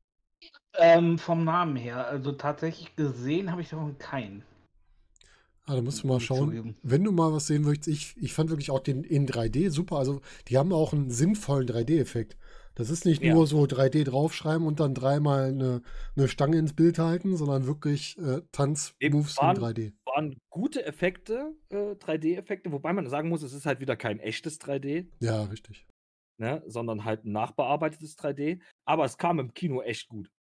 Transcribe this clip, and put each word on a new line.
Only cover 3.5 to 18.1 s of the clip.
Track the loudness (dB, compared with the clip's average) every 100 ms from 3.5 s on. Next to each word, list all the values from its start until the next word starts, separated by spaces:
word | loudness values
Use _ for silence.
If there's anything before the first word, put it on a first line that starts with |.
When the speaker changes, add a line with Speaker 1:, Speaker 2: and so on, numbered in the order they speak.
Speaker 1:
habe | -6
ich | -6
davon | -6 -8 -8
keinen. | -8 -8 -8 -12 -18 _ _ _ _ _ _ _ _ _ _ _ -6
Speaker 2:
Ah, | -4
da |
musst | -2 -2
du | 0
Speaker 1:
Muss |
Speaker 2:
mal | 0
Speaker 1:
ich |
Speaker 2:
schauen, | 0
Speaker 1:
zugeben. | 0 0 -2 -8 -8
Speaker 2:
wenn | 0 2
du | 4
mal | 4 2
was | 2 0
sehen | 2
möchtest. | 2 0 0
Ich, | -4 -6 -8
ich | -6
fand | -2 -2
wirklich | -2 -2
auch | -2
den | 0 -2
in | 0 2 2
drei | 0 0
D | 2 0
super. | 0 -2 0
Also, | -2 -4 -8 -16 0
die | 2
haben | 4
auch | 2 2
einen | 0 -2
sinnvollen | 2 2 2 0 0 0
drei | 0
D | 2 2
Effekt. | 2 -4 -6 -10 -20 -20 -14 -6
Das | -4
ist | 0 2
nicht | 4
Speaker 3:
Ja. | 6 6
Speaker 2:
nur | 6
so | 4 4
drei | 4 4
D | 4
draufschreiben | 2 2 0 0 -2 0 0
und | 2
dann | 0 2
dreimal | 2 2 4 2 2
eine, | 0 0 -2 -4 -10 -6 2
eine | 2
Stange | 2 2 4
ins | 2
Bild | 4 4 4
halten, | 2 0 0 0
sondern | 0 0 0
wirklich, | -2 0 -2 -4